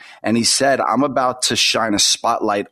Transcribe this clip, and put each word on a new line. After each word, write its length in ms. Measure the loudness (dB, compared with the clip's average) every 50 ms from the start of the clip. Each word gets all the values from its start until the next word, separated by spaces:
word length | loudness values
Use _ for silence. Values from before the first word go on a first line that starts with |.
| -20 -20 -18 -8
and 140 | -4 -2 0
he 80 | 0 0
said, 380 | 0 0 2 2 2 2 2
"I'm 220 | 0 0 0 0 0
about 400 | 0 0 0 -2 -2 -2 -2 -4
to 120 | -2 0
shine 380 | 0 0 0 0 0 0 0 0
a 60 | 0
spotlight 680 | 0 0 0 0 0 -2 -2 0 0 -2 -2 -2 -2 -4